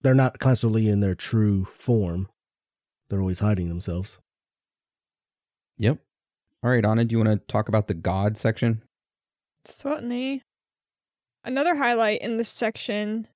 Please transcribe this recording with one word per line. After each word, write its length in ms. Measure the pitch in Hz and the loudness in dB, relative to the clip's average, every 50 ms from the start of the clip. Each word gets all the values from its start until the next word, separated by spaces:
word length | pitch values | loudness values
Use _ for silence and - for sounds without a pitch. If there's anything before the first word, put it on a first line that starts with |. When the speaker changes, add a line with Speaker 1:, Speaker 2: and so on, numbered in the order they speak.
Speaker 1:
They're 120 | - 131 131 | 4 4 4
not 240 | 131 131 127 - - | 6 4 2 0 0
constantly 500 | - 131 127 - - 113 107 113 110 107 | 2 2 2 4 2 2 2 4 4 4
in 120 | 104 101 | 4 4
their 140 | 104 98 90 | 2 2 0
true 500 | - - - - 110 107 104 101 98 92 | -2 -4 -2 2 2 4 4 4 2 0
form. 640 | - - - - - 120 110 101 87 85 90 98 - _ _ _ _ _ _ _ _ _ _ _ _ _ _ _ _ | -4 -8 -10 -2 0 2 2 2 0 -2 -4 -6 -6 _ _ _ _ _ _ _ _ _ _ _ _ _ _ _ _
They're 120 | 101 98 | -4 -2
always 180 | 95 92 92 - | 0 0 -2 0
hiding 280 | 101 107 107 92 87 85 | 0 0 0 0 -2 -4
themselves. 500 | 82 87 90 - 85 87 95 - - _ _ _ _ _ _ _ _ _ _ _ _ _ _ _ _ _ _ _ _ _ _ _ _ _ _ _ _ _ _ _ _ - | -4 -6 -6 -4 -6 -6 -6 -8 -10 _ _ _ _ _ _ _ _ _ _ _ _ _ _ _ _ _ _ _ _ _ _ _ _ _ _ _ _ _ _ _ _ 0
Speaker 2:
Yep. 200 | 110 110 151 - _ _ _ _ _ _ _ _ _ _ _ _ | 0 0 0 0 _ _ _ _ _ _ _ _ _ _ _ _
All 80 | - 123 | 0 2
right, 140 | 127 120 104 | 2 4 4
Anna, 200 | 107 110 113 120 | 4 4 2 2
do 100 | 113 117 | 2 2
you 40 | 113 | 2
wanna 180 | 110 110 107 101 | 4 4 2 0
talk 300 | _ - - 107 107 - | _ -4 -4 -4 -2 0
about 180 | - 107 104 - | 0 0 0 0
the 60 | 87 | -6
God 420 | 85 87 92 90 95 98 107 107 | -4 -2 -2 -2 0 0 0 -2
section? 460 | - - 113 113 - - 117 113 110 _ _ _ _ _ _ _ _ _ _ _ _ _ _ _ _ _ | 0 -2 -2 -2 0 0 -2 -2 -2 _ _ _ _ _ _ _ _ _ _ _ _ _ _ _ _ _
Speaker 3:
Certainly. 760 | - - - - 277 294 - - 240 240 247 254 262 277 262 _ _ _ _ _ _ _ _ _ _ _ _ _ _ _ _ _ _ _ _ _ | -20 -18 -10 -6 -6 -6 -6 -6 -8 -6 -6 -6 -6 -8 -8 _ _ _ _ _ _ _ _ _ _ _ _ _ _ _ _ _ _ _ _ _
Another 320 | - 254 269 294 349 349 | -6 -4 0 0 0 0
highlight 440 | 285 277 240 240 226 226 214 214 - | 0 0 0 2 2 2 2 0 -2
in 140 | - 233 233 226 | -4 -4 -4 -4
this 100 | 233 220 | -4 -6
section 800 | - - 247 220 226 - - - 208 208 208 208 214 226 220 _ _ | -4 -4 -4 -4 -4 -6 -8 -6 -4 -4 -4 -4 -6 -6 -8 _ _